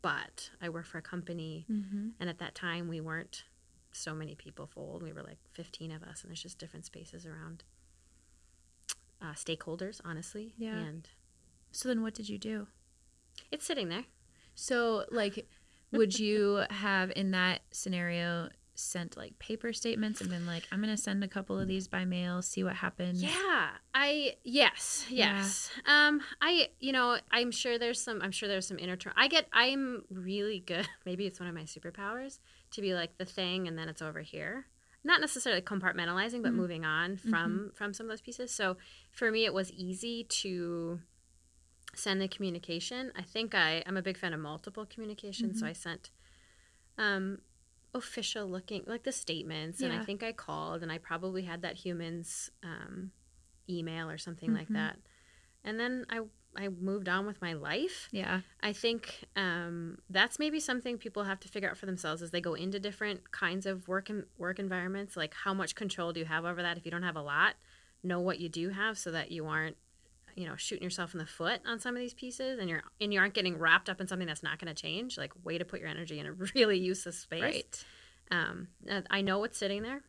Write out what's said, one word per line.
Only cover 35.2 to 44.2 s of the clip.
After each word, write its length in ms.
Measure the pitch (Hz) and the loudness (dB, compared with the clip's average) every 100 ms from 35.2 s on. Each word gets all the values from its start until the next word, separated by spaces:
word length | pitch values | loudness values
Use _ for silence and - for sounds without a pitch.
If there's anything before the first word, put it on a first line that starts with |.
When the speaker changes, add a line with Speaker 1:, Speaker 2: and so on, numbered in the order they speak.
Speaker 1:
necessarily 400 | 302 254 240 202 | 6 0 2 2
compartmentalizing, 800 | 180 196 185 180 170 180 220 240 | 2 2 2 2 0 2 0 0
but 100 | 240 | 2
Speaker 2:
Mm. 40 | 233 | 4
Speaker 1:
moving 280 | 175 160 | 2 0
on 320 | 160 156 175 190 | 0 2 2 0
from, 160 | 226 | 2
Speaker 2:
Mm-hmm. 380 | 190 170 208 208 - | 2 2 0 -4 -6
Speaker 1:
from 180 | 208 | -6
some 140 | 196 226 | -4 -6
of 20 | |
those 120 | 220 | -8
pieces. 300 | - 240 247 | -8 -8 -6
So 240 | - 196 185 - - - | 2 2 2 -8 -20 -20
for 200 | - 226 | 2 4
me, 140 | 220 220 | 6 4
it 80 | |
was 180 | 190 185 | 4 0
easy 540 | - 180 185 233 233 233 - | -4 -4 -4 -4 -4 -2 -2
to 580 | 196 180 170 170 170 170 165 - - - - - - - - | 0 -2 -2 -2 -2 -4 -8 -20 -20 -20 -20 -20 -20 -20 -16
send 260 | - 208 190 | -6 0 2
the 60 | 190 | 0
communication. 840 | - 190 170 175 170 - 247 254 - | 0 -2 -2 -4 -4 -2 -4 -6 -8
I 60 | |
think 340 | 180 220 226 202 | -6 -4 2 4
I, 280 | 160 165 180 | 6 4 0
I'm 100 | 190 | 0
a 60 | |
big 160 | 185 | 0
fan 160 | 185 | -2